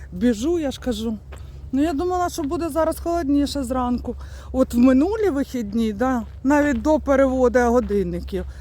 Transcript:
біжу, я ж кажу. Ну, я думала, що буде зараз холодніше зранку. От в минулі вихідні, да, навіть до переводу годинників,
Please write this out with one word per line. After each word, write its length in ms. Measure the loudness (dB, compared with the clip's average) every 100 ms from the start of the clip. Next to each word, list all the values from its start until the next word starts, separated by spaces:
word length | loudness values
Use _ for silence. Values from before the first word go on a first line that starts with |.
| -14
біжу, 480 | 0 0 2 0 0
я 120 | -2
ж 100 | -4
кажу. 360 | -6 -4 -6 -6 -10 -16 -16 -16 -4
Ну, 100 | 0
я 120 | 0
думала, 360 | 0 0 0 -2
що 140 | -2
буде 260 | -4 -4 -2
зараз 300 | 0 0 -2
холодніше 640 | -2 -2 2 2 0 -2
зранку. 520 | -4 -2 -2 -2 -4 -10 -12 -14 -6
От 220 | 0 2
в 40 | 6
минулі 520 | 6 6 2 2 0
вихідні, 640 | 0 -4 -6 -4 -2 -2
да, 300 | 0 -2 -2 -4 -4
навіть 380 | 2 4 4 2
до 180 | 2 2
переводу 600 | 4 4 4 4 4 4
годинників, 840 | 4 2 2 0 0 -4 -6 -6 -8 -12